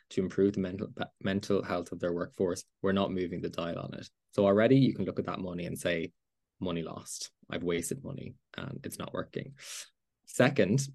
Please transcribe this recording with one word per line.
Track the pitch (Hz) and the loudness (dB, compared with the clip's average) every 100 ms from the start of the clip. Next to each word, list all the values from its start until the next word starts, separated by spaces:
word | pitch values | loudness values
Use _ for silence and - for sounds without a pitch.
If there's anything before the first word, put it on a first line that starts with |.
| _ | _
to | - | -2
improve | 92 - 98 | 0 4 4
the | 101 | 4
mental, | 92 95 107 - - - | -2 -4 -8 -6 -10 -6
mental | 95 98 - 98 | -2 -2 0 0
health | - 90 85 | 0 -2 -4
of | 87 | -4
their | 90 | -2
workforce, | 87 87 - 95 87 - _ | -2 -4 0 0 0 -8 _
we're | 98 | 0
not | 98 98 | 2 2
moving | 92 90 87 | 0 -2 -4
the | 85 | -4
dial | 87 85 - | -4 -4 -4
on | - | -8
it. | - - _ _ | -10 -14 _ _
So | - 98 | 4 6
already | 101 117 135 | 8 8 8
you | 127 | 6
can | - | 4
look | 92 - | -2 -2
at | 87 | -4
that | 90 | -4
money | 95 87 87 | -6 -6 -6
and | 82 | -4
say, | 90 85 80 - _ _ _ - | -2 -2 -2 -10 _ _ _ -8
"Money | 92 85 | -4 -4
lost. | 80 80 - - - _ - | -6 -10 -12 -12 -14 _ -10
I've | 85 | -4
wasted | 85 85 - - | -2 -2 -2 -6
money | - - - - _ - | -8 -10 -12 -16 _ -12
and | - - | -10 -8
it's | - - | -10 -10
not | - | -8
working." | - - - - 139 - - - _ _ _ - | -8 -8 -8 -10 -12 -16 -14 -16 _ _ _ -6
Second | - - - 92 123 139 | 2 4 4 4 2 0